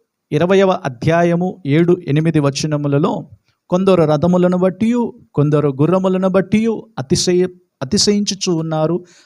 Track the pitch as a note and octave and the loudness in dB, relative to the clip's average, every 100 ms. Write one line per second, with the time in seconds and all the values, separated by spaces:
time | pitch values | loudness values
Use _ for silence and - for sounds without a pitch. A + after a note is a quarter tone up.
0 | _ _ _ D3 F3 F#3+ F#3+ F3+ C#3+ A#2 | _ _ _ -2 2 2 2 0 -6 -4
1 | D#3+ E3+ F3 E3+ F#3 - C#3 D3+ F3 F3 | 0 2 2 0 -2 -6 -2 2 2 0
2 | C#3+ D3 D#3+ D#3 C#3 C#3 D#3 D3 C#3+ C#3+ | 0 0 0 0 0 -2 -4 -4 -2 0
3 | F3 G3+ - - _ _ - F3+ F#3+ F3+ | 0 -4 -10 -20 _ _ -4 -2 2 2
4 | D3+ D3+ F3 F3+ F3+ F3+ F#3+ F#3+ A3 A#3+ | 2 2 2 2 2 2 0 0 -2 0
5 | A3+ - _ - D3 D3 C#3+ C3 D#3 F#3+ | -4 -8 _ -2 0 2 0 0 2 2
6 | F#3+ F#3 F#3+ F#3+ F#3+ G#3+ A3+ G#3+ - - | 0 0 0 0 0 0 0 -4 -8 -12
7 | - - - F3+ F3+ - _ _ C3+ G3+ | -4 -2 0 0 -2 -6 _ _ -4 0
8 | G#3 G#3 G3+ G3 - E3 D#3+ D#3 D#3+ F3 | 0 0 -2 -4 -4 -4 -2 -2 -2 -2
9 | - _ | -8 _